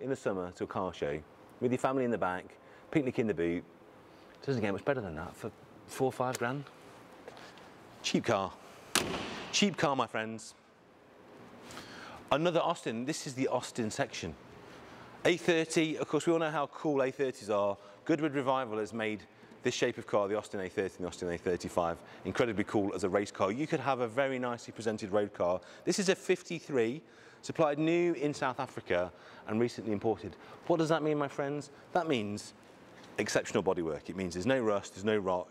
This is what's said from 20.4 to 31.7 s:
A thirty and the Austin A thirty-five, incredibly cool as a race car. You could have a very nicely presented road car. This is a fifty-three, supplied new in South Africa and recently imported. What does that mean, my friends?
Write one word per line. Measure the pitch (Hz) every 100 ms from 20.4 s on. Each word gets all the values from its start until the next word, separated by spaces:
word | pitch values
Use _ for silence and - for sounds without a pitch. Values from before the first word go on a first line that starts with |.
| - 104
A | 92
thirty | 107 95 -
and |
the | 90
Austin | - 87
A | 87
thirty-five, | 95 87 90 - 85 85 - - 90
incredibly | 95 123 98
cool | 101 113 101
as | 90
a | 95
race | 101 104
car. | - 98
You | 117 151
could | 156
have | 131 127
a | 120
very | 110 139 127
nicely | 123 120 -
presented | - 110 107 104
road | 104 104
car. | - 90 90 - -
This | - 185
is | 180
a |
fifty-three, | 180 - 185 - 165 - 135 113 147 - - - -
supplied | - 135 156 147
new | 156 170 175
in | 147 147
South | 143 135 123
Africa | 127 - - 87 90 - - - -
and | 107
recently | 120 - 110
imported. | 101 113 101 101 - - - -
What | 170
does | 156
that | 160
mean, | 151 147
my | 139
friends? | - 143 147 -